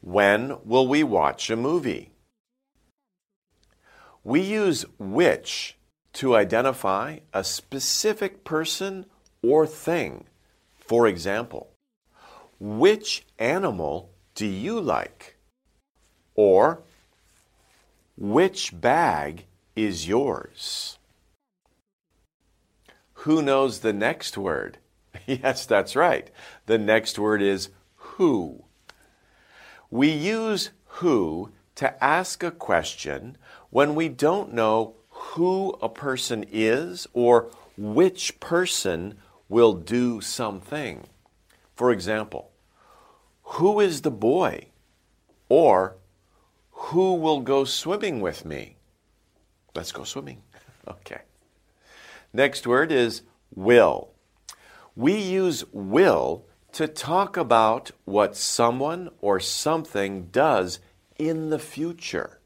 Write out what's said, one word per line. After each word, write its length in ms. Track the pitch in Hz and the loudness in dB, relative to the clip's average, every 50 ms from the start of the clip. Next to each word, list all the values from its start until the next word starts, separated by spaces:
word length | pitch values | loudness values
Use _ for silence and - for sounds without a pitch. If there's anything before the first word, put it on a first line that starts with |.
"When 560 | - 87 87 101 101 98 101 107 117 135 139 - - | -14 0 2 4 6 6 6 4 0 -4 -10 -12 -6
will 220 | 107 113 131 131 127 | 0 2 2 4 4
we 160 | 135 147 156 | 2 2 2
watch 460 | 135 107 90 76 71 67 - - - | 2 2 2 2 2 0 -2 -6 -4
a 60 | 113 | -4
movie?" 560 | 113 117 139 160 175 147 127 85 62 - - _ _ _ _ _ _ _ _ _ _ _ _ _ _ _ _ _ _ _ _ _ _ _ _ _ _ _ _ _ _ _ _ _ _ _ _ _ - - - _ _ _ | -2 -2 -2 -2 -2 -2 -4 -6 -6 -10 -16 _ _ _ _ _ _ _ _ _ _ _ _ _ _ _ _ _ _ _ _ _ _ _ _ _ _ _ _ _ _ _ _ _ _ _ _ _ -20 -20 -20 _ _ _
We 180 | - 120 156 | -2 0 0
use 440 | 190 190 214 220 208 190 160 - - - _ _ | 0 0 -2 0 0 0 0 -2 -6 -12 _ _
which 800 | 104 95 98 135 180 147 95 - - - - - - - - _ _ _ _ _ _ _ _ | -12 -6 0 2 4 4 4 2 -4 -10 -10 -10 -10 -12 -16 _ _ _ _ _ _ _ _
to 220 | - - 131 123 | -6 0 4 6
identify 840 | 110 101 92 98 113 123 135 131 - - 98 95 98 113 143 156 156 _ _ - | 6 6 4 2 2 2 0 -2 -2 -2 -2 0 0 -2 -6 -10 -14 _ _ -6
a 100 | 95 - | -4 -4
specific 1000 | - - - - _ - 139 127 - - - - 214 214 214 208 190 190 - _ | -4 -8 -10 -10 _ -10 -8 -4 -4 -4 -2 -2 -2 -2 -2 -4 -8 -8 -10 _
person 600 | - 160 156 160 160 - - 190 196 190 190 185 _ _ _ _ _ _ _ | -6 -4 -4 -4 -4 -6 -6 -6 -8 -8 -10 -14 _ _ _ _ _ _ _
or 240 | - 117 139 156 156 | 0 2 4 4 4
thing. 640 | 156 156 - - - 165 170 127 80 64 - - _ _ _ _ _ _ _ _ _ _ _ | 2 -2 -8 -6 -4 -2 -2 -4 -6 -8 -14 -20 _ _ _ _ _ _ _ _ _ _ _
For 300 | _ - 110 120 117 110 | _ 0 2 4 6 4
example, 640 | 95 85 78 95 98 110 120 - - 65 - _ _ _ _ _ _ _ _ _ _ _ _ - - - - _ _ _ | 4 2 -4 -4 -4 -4 -6 -8 -12 -16 -16 _ _ _ _ _ _ _ _ _ _ _ _ -20 -20 -20 -20 _ _ _
"Which 640 | 98 104 104 110 143 190 214 214 - - - - _ _ _ - | -12 -8 -2 4 4 4 4 4 -2 -8 -8 -8 _ _ _ -4
animal 760 | 110 120 151 185 196 165 110 90 80 71 73 87 90 - _ _ _ _ _ | -2 -2 -2 0 -2 -4 -4 -4 -4 -4 -4 -6 -8 -14 _ _ _ _ _
do 100 | - 104 | -8 -8
you 340 | 104 95 92 110 175 226 233 | -6 -6 -6 -8 -6 -6 -4
like?" 580 | 190 131 85 58 - - - _ - - _ _ _ _ _ _ _ _ _ _ _ _ _ _ _ _ _ _ _ _ _ | -2 -2 -2 -2 -2 -6 -12 _ -20 -20 _ _ _ _ _ _ _ _ _ _ _ _ _ _ _ _ _ _ _ _ _
Or, 480 | - 107 101 95 95 110 151 165 165 - _ _ _ _ _ _ _ _ _ _ _ _ _ _ _ _ _ _ _ _ _ _ _ _ _ _ - | 4 6 6 8 6 6 4 2 -2 -12 _ _ _ _ _ _ _ _ _ _ _ _ _ _ _ _ _ _ _ _ _ _ _ _ _ _ -10
"Which 600 | 98 98 104 139 180 190 190 - - - - 87 | -6 0 2 2 2 2 0 -4 -10 -10 -10 -2
bag 680 | 80 120 135 165 170 143 90 76 73 73 80 87 - _ _ _ _ _ _ | 0 2 2 4 2 2 0 0 -4 -6 -8 -12 -18 _ _ _ _ _ _
is 320 | - 110 107 95 82 78 82 | -4 -2 -2 -2 -4 -4 -2
yours?" 920 | 98 120 139 135 92 - - - _ - - - - - - - - _ _ _ _ _ _ _ _ _ _ _ _ _ _ _ _ _ _ _ 190 _ _ _ _ _ _ _ _ _ _ _ _ _ _ _ _ _ _ _ - _ _ _ _ - - | 0 0 0 0 -4 -6 -8 -14 _ -14 -12 -10 -10 -10 -10 -12 -14 _ _ _ _ _ _ _ _ _ _ _ _ _ _ _ _ _ _ _ _ _ _ _ _ _ _ _ _ _ _ _ _ _ _ _ _ _ _ _ -20 _ _ _ _ -12 -2
Who 180 | 151 160 160 | 0 2 2
knows 400 | 151 139 139 135 135 131 110 - | 4 4 4 4 4 2 -2 -2
the 100 | - 113 | -2 -2
next 460 | 107 101 104 123 165 - - - - 107 | -2 0 0 -2 -2 -4 -8 -10 -8 -6
word? 400 | 98 95 78 67 50 50 - - _ _ _ _ _ _ _ | -4 -4 -4 -4 -6 -8 -14 -18 _ _ _ _ _ _ _
<laughs> 120 | - - | -20 -8
Yes, 400 | - 135 127 - 135 131 - - | -6 -6 -2 -2 -2 -2 -2 -2
that's 280 | - 113 101 98 - - | 2 2 2 2 0 0
right. 360 | 135 160 175 143 64 - - _ - - - - - _ - | 2 2 2 2 0 -4 -10 _ -20 -20 -20 -20 -20 _ 0
The 100 | 110 113 | 0 0
next 420 | 107 104 110 113 110 - - - | 2 4 2 2 2 -2 -6 -4
word 220 | 104 107 107 104 | -2 0 0 2
is 280 | 101 98 98 95 92 - _ _ _ _ _ | 2 0 0 0 -4 -10 _ _ _ _ _
who. 680 | _ - - - - 190 165 131 104 87 73 65 - - _ _ _ _ _ - _ _ _ _ _ _ _ _ _ _ _ _ - - - - - _ _ | _ -20 -20 -4 0 2 2 2 2 -2 -6 -10 -16 -20 _ _ _ _ _ -20 _ _ _ _ _ _ _ _ _ _ _ _ -20 -20 -20 -20 -20 _ _
We 180 | - 117 139 151 | 0 2 2 2
use 640 | 160 151 151 190 220 226 226 220 214 185 - - _ _ _ _ - - | 2 0 -2 -2 -2 -2 -2 -2 -2 -4 -4 -8 _ _ _ _ -14 -2
who 520 | 170 175 147 113 92 80 78 82 98 110 - _ _ _ _ | 0 2 2 2 2 -2 -4 -8 -10 -12 -16 _ _ _ _
to 260 | - 143 131 - - | -4 -4 -4 -2 0
ask 420 | 120 135 151 170 185 - - - - | 0 0 0 0 -2 -4 -8 -8 -8
a 80 | 170 | -8
question 840 | 170 - - - 98 85 78 - - - - 73 71 69 - 117 139 _ _ - - - - _ | -8 -10 -4 0 0 0 0 -2 -10 -10 -10 -10 -10 -10 -10 -14 -18 _ _ -20 -20 -20 -20 _
when 220 | - 120 143 147 151 | 2 2 2 2 2
we 140 | 151 165 160 | -2 -2 -4
don't 460 | 131 123 143 147 175 202 196 - - | -4 0 0 2 2 0 -4 -6 -2
know 420 | 117 113 110 110 110 113 - - _ _ _ | 0 2 2 2 2 0 -4 -8 _ _ _
who 680 | _ - - - - 160 170 180 185 190 196 190 - - | _ -18 -16 -14 -4 -2 0 0 0 -2 -4 -6 -6 -6
a 80 | - 113 | -8 -8
person 560 | - - 143 143 131 127 - - 123 110 101 - | -8 -6 -6 -6 -4 -4 -4 -6 -6 -6 -8 -8
is 580 | - 110 110 110 113 131 165 175 180 175 - - _ | -4 0 2 2 2 0 -2 -6 -12 -14 -16 -8 _
or 380 | 120 120 120 120 117 117 - - - - _ _ - | 2 4 6 6 6 4 2 -14 -20 -20 _ _ -10
which 640 | 104 107 107 127 180 190 180 - - - - _ | -8 -2 2 4 4 4 2 -2 -8 -8 -8 _
person 760 | - - 170 170 185 180 - - - 95 87 82 87 101 101 - _ _ _ _ _ _ | -8 -2 0 0 0 0 -4 -4 -2 -2 -4 -4 -6 -8 -12 -16 _ _ _ _ _ _
will 240 | 98 117 117 113 101 | 4 6 6 6 4
do 480 | 90 80 80 117 123 123 123 120 107 | 2 -6 -4 -2 -2 0 -2 -2 -6
something. 840 | 92 - - - 123 110 98 95 90 - 147 151 147 113 78 60 50 - _ _ _ _ _ _ _ _ _ _ _ _ _ | -8 -10 -8 -8 -8 -8 -8 -10 -14 -12 -10 -8 -8 -10 -12 -14 -18 -20 _ _ _ _ _ _ _ _ _ _ _ _ _
For 160 | - 120 127 | 0 2 2
example, 600 | 120 98 87 92 107 110 107 - - 67 - - _ _ _ _ _ _ _ _ _ _ _ _ _ _ _ _ _ _ _ - - | 2 2 0 -4 -4 -4 -4 -8 -12 -16 -16 -18 _ _ _ _ _ _ _ _ _ _ _ _ _ _ _ _ _ _ _ -12 -4
"Who 260 | - 160 196 208 208 | 2 2 2 4 4
is 200 | 208 190 165 135 | 2 2 2 0
the 100 | - 156 | -4 -4
boy?" 580 | 127 101 - 135 139 180 185 120 - - - _ _ _ _ _ _ _ _ _ _ _ _ _ _ _ _ _ | -4 0 2 2 2 2 2 0 -2 -6 -14 _ _ _ _ _ _ _ _ _ _ _ _ _ _ _ _ _
Or, 480 | 120 151 170 139 101 92 95 95 - - _ _ _ _ _ _ _ _ _ _ _ _ _ _ _ - - - | 4 6 6 6 6 6 4 0 -4 -14 _ _ _ _ _ _ _ _ _ _ _ _ _ _ _ -16 -12 -4
"Who 280 | 147 170 190 190 185 | 0 0 0 2 0
will 260 | 175 156 160 156 143 | 0 0 0 0 0
go 240 | 127 113 139 139 135 | 0 0 0 0 0
swimming 560 | 127 - - - 151 185 208 214 202 160 120 | 0 -4 -6 -4 -4 -6 -4 -4 -6 -6 -4
with 240 | 98 87 80 - - | -4 -6 -6 -6 -12
me?" 320 | 80 76 67 55 50 _ _ _ _ _ _ _ _ _ _ _ _ _ _ _ _ _ _ _ _ _ | -12 -12 -12 -12 -16 _ _ _ _ _ _ _ _ _ _ _ _ _ _ _ _ _ _ _ _ _
Let's 160 | - 87 - | -12 -12 -10
go 140 | - - - | -12 -12 -14
swimming. 360 | - - 135 143 143 127 110 _ _ _ - _ | -12 -12 -14 -14 -16 -20 -20 _ _ _ -20 _
<laughs> 240 | _ _ _ _ - | _ _ _ _ -18
Okay. 340 | - - _ - - - - _ _ _ _ _ _ _ _ _ _ _ _ _ - - - - - - _ _ _ | -18 -18 _ -18 -18 -18 -20 _ _ _ _ _ _ _ _ _ _ _ _ _ -20 -20 -20 -20 -20 -20 _ _ _
Next 340 | 107 135 139 - - - 120 | 2 2 2 2 -2 -2 2
word 240 | 120 131 151 165 | 2 2 4 2
is 320 | 160 131 120 117 107 - - _ _ _ _ _ - | 2 2 2 2 0 -8 -16 _ _ _ _ _ -16
will. 540 | - 92 104 123 120 107 82 65 50 50 - _ _ _ _ _ _ _ - - _ _ - - - - _ _ | -4 4 8 8 10 10 8 4 0 -6 -14 _ _ _ _ _ _ _ -20 -20 _ _ -20 -20 -20 -20 _ _
We 220 | - 117 147 190 214 | -2 0 0 0 0
use 480 | 202 185 180 190 190 180 156 - - - | -2 -2 -2 0 0 0 -2 -4 -8 -12
will 720 | - 101 98 95 101 143 190 180 110 80 62 64 80 - - _ _ _ _ _ - | -12 -12 -10 -2 2 4 4 6 4 2 0 -2 -4 -8 -10 _ _ _ _ _ -8
to 140 | - 160 151 | -6 -6 -6
talk 500 | 156 - - 143 160 185 196 190 - 180 | -6 -10 -8 -2 0 0 0 -2 -2 -6
about 540 | 160 120 120 113 113 110 110 127 - - - _ _ | 0 2 4 4 6 4 2 0 -4 -12 -20 _ _
what 300 | - 95 104 104 98 - | -2 2 2 2 2 0
someone 760 | - - - - - 120 117 120 127 135 147 165 180 185 165 _ _ | -4 -6 -6 0 2 2 2 2 0 -4 -6 -6 -8 -10 -14 _ _
or 180 | - 101 101 92 | -2 0 0 0
something 840 | 90 - - - - 151 160 165 156 - - 101 98 98 98 95 90 | -2 -4 -6 -4 -2 -2 -2 -2 -4 -6 -4 -4 -4 -4 -4 -8 -12
does 540 | 87 92 120 143 160 135 107 92 90 85 - _ _ _ _ _ _ _ _ | -4 0 2 2 2 2 2 0 -2 -6 -12 _ _ _ _ _ _ _ _
in 320 | 151 156 165 160 160 156 | -4 -4 -4 -4 -4 -6
the 100 | 156 147 | -6 -6
future. 800 | 151 - - 131 151 170 170 165 - - - 87 - - - _ _ | -6 -10 -10 -8 -8 -8 -8 -10 -12 -8 -6 -6 -8 -8 -12 _ _